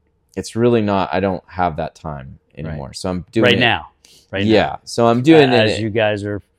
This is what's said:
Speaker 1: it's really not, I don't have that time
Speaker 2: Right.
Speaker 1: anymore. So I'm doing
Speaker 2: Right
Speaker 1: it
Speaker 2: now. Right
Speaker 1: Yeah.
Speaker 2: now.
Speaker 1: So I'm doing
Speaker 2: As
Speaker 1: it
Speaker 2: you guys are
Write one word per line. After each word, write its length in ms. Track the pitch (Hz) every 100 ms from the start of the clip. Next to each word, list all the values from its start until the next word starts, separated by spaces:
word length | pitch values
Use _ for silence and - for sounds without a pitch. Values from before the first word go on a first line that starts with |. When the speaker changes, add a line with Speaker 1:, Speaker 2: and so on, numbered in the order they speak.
| _ _ _ -
Speaker 1:
it's 200 | 92 113
really 240 | 120 120
not, 280 | 104 98 87
I 80 | 80
don't 220 | 98 90 -
have 280 | 92 87 78
that 180 | 80 _
time 420 | 85 71 67 78 _ -
Speaker 2:
Right. 80 | 80
Speaker 1:
anymore. 260 | 78 67
So 180 | - 95
I'm 140 | 90 82
doing 120 | -
Speaker 2:
Right 100 | 123
Speaker 1:
it 60 | 120
Speaker 2:
now. 280 | 120 92 82 _ _ _ _
Right 140 | 98 101
Speaker 1:
Yeah. 160 | 107
Speaker 2:
now. 180 | 78 67
Speaker 1:
So 220 | - - 117
I'm 140 | 117
doing 280 | 127 160 139
Speaker 2:
As 220 | 123 110
Speaker 1:
it 80 | 98
Speaker 2:
you 100 | 110
guys 320 | 101 107 107
are 160 | 101 101 _